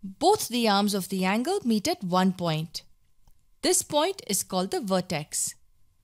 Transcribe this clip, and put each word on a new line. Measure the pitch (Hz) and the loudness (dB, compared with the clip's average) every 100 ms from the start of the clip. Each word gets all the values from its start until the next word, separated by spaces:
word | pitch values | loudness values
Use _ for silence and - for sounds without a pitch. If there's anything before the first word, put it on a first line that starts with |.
Both | 196 190 320 427 - | -14 0 2 4 2
the | 240 226 | 0 2
arms | 196 208 | 4 2
of | 196 175 | 0 -2
the | 190 | -2
angle | 185 214 254 403 | 0 0 0 -2
meet | 240 214 294 | 0 0 0
at | 359 | -4
one | 180 180 190 | 0 2 2
point. | 185 170 156 160 - - - _ _ - - _ _ | 2 -2 -2 -4 -12 -16 -20 _ _ -20 -20 _ _
This | 302 359 | 0 0
point | - 294 330 381 - | 0 0 0 -2 -4
is | 185 | -4
called | - 185 185 | -2 -2 -2
the | 381 | -2
vertex. | 220 190 180 160 151 - - - _ _ _ _ | 0 -2 0 -6 -6 -6 -6 -8 _ _ _ _